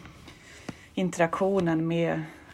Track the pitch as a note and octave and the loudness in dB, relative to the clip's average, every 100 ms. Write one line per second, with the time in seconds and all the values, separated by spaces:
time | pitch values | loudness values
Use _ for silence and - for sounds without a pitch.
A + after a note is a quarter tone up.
0 | - - - - - - - - - - | -20 -20 -20 -20 -20 -20 -16 -16 -10 -2
1 | F#3 E3+ E3+ - G3 G3 E3+ D#3+ E3 E3+ | -2 2 2 2 2 4 2 2 2 2
2 | E3 D#3+ D#3+ - - | 0 0 -4 -12 -16